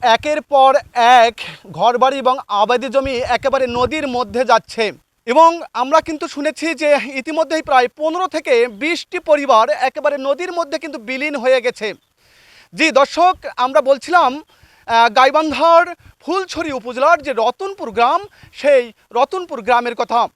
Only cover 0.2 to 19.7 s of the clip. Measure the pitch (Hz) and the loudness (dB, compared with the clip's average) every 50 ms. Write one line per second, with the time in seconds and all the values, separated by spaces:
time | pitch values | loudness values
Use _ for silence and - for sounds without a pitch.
0.2 | - 302 302 302 - _ 285 277 262 269 269 277 - - _ 240 233 233 254 247 | 2 -2 -4 -4 -4 _ 2 4 4 6 4 2 0 -2 _ 0 4 6 6 6
1.2 | 226 233 226 - - - 156 - _ 196 160 156 180 226 247 240 254 269 269 277 | 6 4 2 -4 -14 -14 -16 -18 _ -18 -8 0 0 0 2 2 2 2 0 0
2.2 | 254 254 254 277 - _ 208 202 208 208 247 247 220 269 220 262 262 277 269 240 | 0 0 -2 -2 -4 _ 0 0 0 2 0 -2 -2 -2 -2 -2 -2 -2 -4 -6
3.2 | 254 - 240 233 - 269 254 269 262 254 233 240 247 247 262 311 294 277 247 240 | -4 -2 -2 -2 -2 0 0 0 -2 -2 -2 -2 -2 -2 -2 -4 -6 -4 -4 -4
4.2 | 247 202 202 240 262 226 233 226 - _ - - 226 208 147 - _ _ _ _ | -6 -4 -4 -6 0 2 0 0 0 _ -6 -4 -4 -4 -4 -10 _ _ _ _
5.2 | _ - 240 294 320 330 330 339 311 - _ 220 247 262 285 320 311 - 330 294 | _ -2 4 6 6 6 4 0 -8 -10 _ -6 -4 0 0 0 0 0 -8 -8
6.2 | - 330 - 285 294 311 294 - - 320 320 247 302 294 294 269 208 247 277 269 | -8 -10 -8 -6 -6 -6 -6 -4 -6 -6 -4 -2 0 0 2 0 0 -6 -10 -10
7.2 | 247 311 320 311 320 269 330 320 311 - 285 254 247 247 _ _ 302 320 320 359 | -8 -6 -4 -4 -4 -2 -2 -6 -2 0 2 2 2 0 _ _ -4 -4 -2 -2
8.2 | 370 359 - 311 294 - 277 233 233 247 220 196 247 311 339 294 - _ - 359 | -6 -4 -6 -6 -2 0 2 2 2 0 -4 -6 -4 -4 -4 -4 -8 _ -10 -10
9.2 | 339 - 302 294 285 262 269 220 220 233 302 - - 269 - 311 269 294 285 285 | 0 0 0 0 2 2 4 4 4 2 0 -2 -2 -4 0 2 2 2 2 0
10.2 | 269 269 285 277 349 370 349 339 339 - - 311 320 330 285 311 220 208 262 262 | -4 -4 -4 -4 -4 -8 -6 -6 -6 -6 -6 -8 -8 -8 -12 -12 -10 -8 -8 -6
11.2 | 269 302 294 277 220 254 262 254 220 247 233 - 208 214 180 - _ _ _ _ | -6 -6 -6 -4 0 0 0 2 0 -2 -6 -6 -8 -8 -8 -10 _ _ _ _
12.2 | _ _ _ _ _ _ _ _ _ _ - 175 285 320 240 262 277 - - - | _ _ _ _ _ _ _ _ _ _ -4 -2 0 2 4 4 2 2 2 2
13.2 | 339 359 370 - - 277 - - 247 254 269 311 277 254 277 262 - - 339 359 | 2 2 2 0 -6 -14 -6 -4 -4 2 2 2 2 2 0 0 0 0 2 2
14.2 | 320 254 254 294 320 _ _ _ _ _ _ _ _ - 226 226 233 233 208 262 | 2 2 0 -4 -12 _ _ _ _ _ _ _ _ -2 2 2 2 4 4 4
15.2 | 254 269 277 302 320 320 277 233 294 330 330 330 349 349 339 _ _ - _ _ | 4 4 4 2 -2 0 -2 0 2 4 4 4 4 2 -4 _ _ -20 _ _
16.2 | _ - 330 381 381 359 - 302 339 320 277 254 196 233 247 233 262 302 349 339 | _ -6 -4 -4 -4 -6 -8 -8 -8 -6 -8 -8 -8 -8 -4 0 2 2 2 2
17.2 | 277 294 262 220 226 226 247 _ 381 392 392 392 339 262 202 202 233 247 302 349 | 0 -6 -4 -2 -2 -2 -2 _ -8 -12 -10 -10 -12 -10 -2 0 0 0 0 -2
18.2 | 403 415 _ _ - - _ - - 277 285 262 240 233 214 _ _ _ - 233 | -4 -6 _ _ -20 -20 _ -6 0 2 2 2 0 -2 -10 _ _ _ -2 -2
19.2 | 262 269 - 370 359 330 320 254 208 190 | -2 -2 -2 -10 -8 -8 -12 -10 -2 0